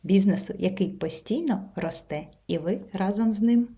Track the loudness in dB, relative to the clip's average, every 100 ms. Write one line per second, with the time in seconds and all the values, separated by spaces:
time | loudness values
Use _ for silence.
0 | 4 4 6 2 -2 -2 -2 0 -4 -2
1 | -6 -6 -4 -4 0 -2 -4 -6 -4 -4
2 | -6 -10 -10 _ -6 -4 -2 -4 -6 -4
3 | -2 2 0 2 4 4 2